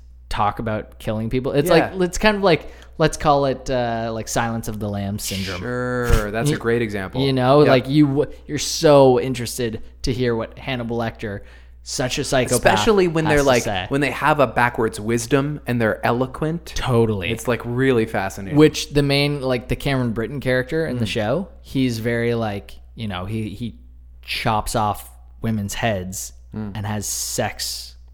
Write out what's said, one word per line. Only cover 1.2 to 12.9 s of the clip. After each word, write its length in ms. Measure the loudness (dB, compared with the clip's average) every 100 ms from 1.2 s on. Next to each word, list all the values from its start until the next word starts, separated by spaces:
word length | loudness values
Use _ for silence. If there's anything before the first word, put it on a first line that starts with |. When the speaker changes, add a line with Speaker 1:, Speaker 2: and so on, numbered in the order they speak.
| -2
Speaker 1:
people. 220 | -2 0
It's 180 | 0 4
like, 220 | 4 2
Speaker 2:
Yeah. 80 | -2
Speaker 1:
it's 160 | -2 2
kind 180 | 2 2
of 60 |
like, 280 | 2 2 0 -18 -14 0
let's 180 | 0 2
call 300 | 2 2 2
it, 240 | -2 -2
uh, 400 | -2 -2 -2 -4
like, 160 | -6 -4
Silence 400 | -2 -2 -2 -6
of 100 | -6
the 100 | -4
Lambs 360 | -4 -4 -4
syndrome. 360 | -4 -6 -6 -6
Speaker 2:
Sure, 720 | -6 -4 -4 -2 2 2 2
that's 200 | -2 0
a 40 |
Speaker 1:
You 40 | 0
Speaker 2:
great 240 | 2 2
example. 380 | 0 -4 -6 -2
Speaker 1:
You 120 | 0
know, 280 | 2 6 6
Speaker 2:
Yep. 80 | 8
Speaker 1:
like, 200 | 6 4
you 180 | 4 4
w-, 240 | 2 -2 -4 -8
you're 120 | -6
so 600 | -4 2 8 10 8 6
interested 600 | 2 -4 -6 -4 -4 -4 -10 -6
to 100 | -2
hear 220 | 0 0
what 240 | -2 -6 -10
Hannibal 380 | -8 -6 -4 -4
Lecter, 420 | -4 -6 -8 -8 -12 -20 -20 -20
such 340 | -10 -4 -4 -2
a 60 |
psychopath, 340 | 0 0 2 2
Speaker 2:
Especially 500 | 4 2 4